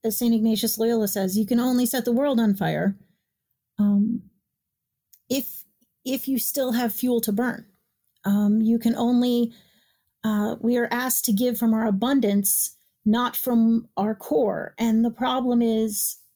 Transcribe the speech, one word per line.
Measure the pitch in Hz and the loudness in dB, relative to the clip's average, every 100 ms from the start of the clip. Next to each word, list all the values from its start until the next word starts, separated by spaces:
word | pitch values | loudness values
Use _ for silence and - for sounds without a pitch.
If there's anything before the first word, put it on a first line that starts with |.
as | 226 208 | -4 0
Saint | 240 | 2
Ignatius | 226 220 214 226 - | 2 2 2 -2 0
Loyola | 226 233 202 | 0 2 0
says, | 202 190 202 | -2 0 0
you | |
can | 202 240 | 0 0
only | 254 247 | 2 2
set | 240 254 | 0 0
the | 240 | 0
world | 240 285 247 | 0 2 2
on | 220 | 2
fire, | 196 160 156 185 196 _ _ _ _ _ _ _ - | 2 -2 0 -2 -4 _ _ _ _ _ _ _ -2
um, | 208 202 220 240 - _ _ _ _ _ _ _ _ _ _ | 2 2 0 -2 -10 _ _ _ _ _ _ _ _ _ _
if, | 269 - - - _ _ _ | -4 -4 -10 -16 _ _ _
if | - 269 - | -6 -6 -4
you | 262 | -4
still | - - 254 | -2 -2 -2
have | 233 240 | 0 -2
fuel | - 254 233 | -2 -2 0
to | 220 | 0
burn. | 202 247 - - _ _ _ _ _ | -2 -4 -6 -16 _ _ _ _ _
Um, | 196 202 208 214 | -2 2 2 2
you | 220 233 | 2 2
can | 233 - | 0 0
only, | 240 247 247 240 233 - _ _ _ _ _ _ | 0 2 2 0 -2 -6 _ _ _ _ _ _
uh, | 220 208 208 - | -2 -2 -2 -2
we | 226 | -2
are | 240 240 | 0 0
asked | 240 254 - | -2 -2 -2
to | - | 0
give | 202 247 226 | 0 0 0
from | 233 | 0
our | 220 220 | 0 0
abundance, | 196 233 277 220 202 196 - - - _ _ | 0 2 2 2 0 0 -2 -4 -8 _ _
not | 214 226 247 - | 0 0 0 -4
from | 262 233 226 233 - | 0 2 4 2 -2
our | - 208 | -4 -2
core. | 208 - 294 214 180 - - | -4 -2 0 0 -2 -8 -2
And | 233 220 | 0 2
the | 233 | 2
problem | 233 254 254 247 240 | 0 -2 0 0 2
is | 233 220 220 208 - - _ | 2 2 0 -2 -6 -8 _